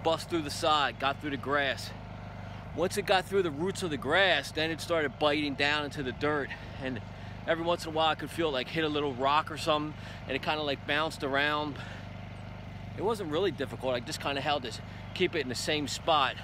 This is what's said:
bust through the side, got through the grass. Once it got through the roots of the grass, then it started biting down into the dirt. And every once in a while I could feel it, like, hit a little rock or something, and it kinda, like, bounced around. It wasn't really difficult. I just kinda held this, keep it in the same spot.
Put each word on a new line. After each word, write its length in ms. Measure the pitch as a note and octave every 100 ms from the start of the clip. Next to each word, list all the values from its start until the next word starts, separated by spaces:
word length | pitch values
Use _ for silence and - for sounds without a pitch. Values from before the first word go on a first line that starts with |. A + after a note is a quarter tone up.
bust 260 | D#3+ D#3+ -
through 140 | F3
the 80 | D3
side, 480 | - E3+ D3+ C3+ A2+
got 200 | C3+ C#3+
through 120 | D3+
the 60 | C#3
grass. 520 | A#2+ C#3+ C#3 A2+ - - - - - - - - - -
Once 200 | F3 G#3+
it 120 | F3+
got 180 | F#3+ F3+
through 160 | G3
the 80 | F3
roots 320 | C#3 F3+ F#3
of 80 | F#3
the 80 | C#3+
grass, 540 | B2 E3+ G3 D3+ C#3
then 180 | - D#3+
it 100 | D#3+
started 380 | - E3 D3 -
biting 380 | D3+ D3+ D3 C3+
down 280 | C#3+ D3+
into 200 | D3 D3+
the 80 | C3
dirt. 360 | A#2 D3 D3+ C3 - - -
And 180 | C3 A#2+ - - - - -
every 160 | E3
once 220 | E3+ F3 -
in 40 |
a 40 | D#3
while 140 | D#3+
I 40 |
could 160 | D3+ D3
feel 200 | - E3
it, 20 |
like, 160 | C3 C3
hit 160 | D#3+
a 40 | D#3
little 280 | D3 D3 B2
rock 340 | C3+ D3 D#3
or 80 | D3+
something, 420 | E3 D3+ D3+ - - - -
and 80 | C3+
it 80 |
kinda, 180 | - D3+
like, 240 | D3+ C#3 C#3
bounced 380 | D3 D#3 -
around. 520 | C#3+ C#3 D3 D3+ D3+ C3 - - - - - - - - - - - -
It 60 |
wasn't 300 | F3+ A3+ F3
really 180 | D3 G3
difficult. 460 | C3+ B2+ A2+ B2+ B2
I 60 |
just 200 | B2 D3+
kinda 200 | D3+ C#3
held 200 | C#3+ D3
this, 180 | B2 - - - - -
keep 180 | F3+
it 60 | E3+
in 100 | B2+
the 60 | A#2
same 320 | - D3+ C#3
spot. 480 | - - D#3 B2+ G#2+